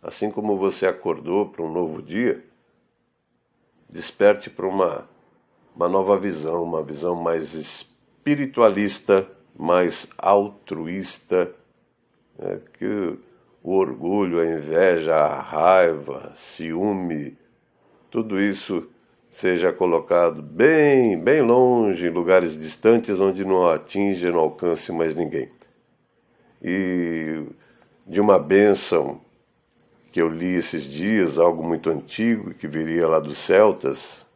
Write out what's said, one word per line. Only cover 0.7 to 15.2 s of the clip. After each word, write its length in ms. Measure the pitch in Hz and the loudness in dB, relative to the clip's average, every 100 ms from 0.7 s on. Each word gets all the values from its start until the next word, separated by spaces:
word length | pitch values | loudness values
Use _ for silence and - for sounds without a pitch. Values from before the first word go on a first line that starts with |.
| 95 95 | 0 -2
acordou 600 | 85 - 80 80 92 104 | -2 -6 -6 -2 -2 -2
pra 120 | - | -6
um 80 | 82 | -8
novo 320 | 80 85 76 | -4 -6 -8
dia, 400 | 76 87 123 - - _ _ _ _ _ _ _ _ _ _ _ _ _ _ | -10 -4 -4 -4 -8 _ _ _ _ _ _ _ _ _ _ _ _ _ _
desperte 600 | 82 87 - 101 101 - | -16 -16 4 4 4 -2
pra 160 | - 95 | -6 -6
uma, 440 | 95 92 73 - _ _ _ _ _ _ - | 0 0 -2 -12 _ _ _ _ _ _ -4
uma 140 | 87 | 0
nova 280 | 95 95 101 | 0 2 2
visão, 460 | 98 82 78 85 | 0 -6 -4 -4
uma 180 | 85 80 | -4 -6
visão 340 | 76 73 85 87 | -6 -6 -4 -4
mais 380 | 85 85 78 | -2 -2 -4
espiritualista, 1800 | 80 73 - - _ _ _ - 147 139 135 113 98 104 95 - 98 95 - _ | -10 -10 -12 -16 _ _ _ -4 -2 -2 2 4 4 -2 -4 2 2 2 -12 _
mais 540 | - 78 90 90 82 - _ | -10 0 2 2 -4 -12 _
altruísta, 1400 | 87 101 104 101 - 82 80 92 95 - _ 92 90 - _ _ _ _ _ _ _ _ | 2 2 2 -8 -12 -10 -8 -8 -10 -14 _ -2 -2 -6 _ _ _ _ _ _ _ _
né? 220 | - 50 - _ | -10 -10 -12 _
Que 380 | 104 104 90 73 _ _ _ _ - | -6 -4 -6 -8 _ _ _ _ -2
o 120 | 95 | 0
orgulho, 640 | 92 62 82 101 95 85 | 0 -2 -4 -2 0 0
a 40 | 82 | 0
inveja, 680 | 82 76 78 92 85 78 | -2 -2 2 4 4 2
a 240 | 80 | 2